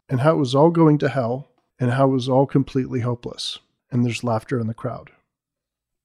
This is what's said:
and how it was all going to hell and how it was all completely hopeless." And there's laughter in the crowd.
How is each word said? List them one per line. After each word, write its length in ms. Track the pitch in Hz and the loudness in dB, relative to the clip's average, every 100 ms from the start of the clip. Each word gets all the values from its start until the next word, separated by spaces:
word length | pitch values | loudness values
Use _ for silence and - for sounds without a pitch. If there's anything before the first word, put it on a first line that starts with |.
| - | -6
and 100 | 131 | 0
how 140 | 151 | 2
it 40 | 165 | 2
was 160 | 127 | 0
all 160 | 139 165 | 4 4
going 280 | 165 156 147 | 6 4 4
to 100 | 147 | 0
hell 400 | 135 113 131 - _ _ - | -2 -4 -6 -10 _ _ -6
and 120 | 123 | -2
how 160 | 127 135 | 2 2
it 40 | |
was 160 | 135 123 | 2 0
all 160 | 131 | 0
completely 560 | 139 139 131 135 127 131 | 2 0 0 -4 -4 -4
hopeless." 600 | 117 120 - - - - _ _ - | -4 -6 -8 -10 -12 -12 _ _ -6
And 140 | 123 | -2
there's 180 | 120 107 | -2 -2
laughter 380 | 120 110 - 131 | -4 -4 -4 -4
in 60 | 110 | -4
the 80 | |
crowd. 360 | 117 127 85 - _ _ _ _ _ _ _ _ _ | -6 -8 -10 -16 _ _ _ _ _ _ _ _ _